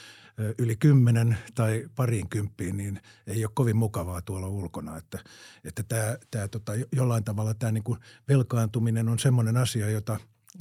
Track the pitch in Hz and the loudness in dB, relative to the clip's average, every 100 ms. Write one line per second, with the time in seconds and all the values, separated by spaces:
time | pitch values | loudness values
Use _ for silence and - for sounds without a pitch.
0 | - - - - 107 110 120 110 151 139 | -20 -20 -16 -6 -4 -2 -2 4 6 8
1 | 120 117 117 113 - - 110 110 104 - | 8 6 4 0 -2 -2 0 0 -4 -4
2 | 123 113 92 110 104 - 92 98 101 95 | -2 -2 -2 -4 -4 -6 -6 -4 -6 -10
3 | - - - 107 107 - 120 107 113 98 | -14 -18 -8 -6 -4 0 0 2 0 -2
4 | 87 87 - 95 95 101 80 - 76 80 | -6 -8 -8 -8 -6 -6 -8 -8 -12 -12
5 | - - - - - - - - - 113 | -12 -14 -16 -20 -20 -18 -12 -10 -4 -2
6 | 110 120 - 113 98 107 107 107 135 131 | -2 -6 -8 -8 -6 -8 -6 -6 -4 0
7 | 127 113 107 104 110 110 113 110 107 117 | 0 0 -2 -2 -2 -2 -2 -2 -4 -6
8 | - - - 135 120 120 110 113 113 113 | -10 -8 2 2 4 0 0 0 0 2
9 | 113 117 139 123 113 120 123 117 104 107 | 0 2 4 4 4 2 2 0 -2 -2
10 | 107 107 - _ _ 185 | -2 -6 -8 _ _ -10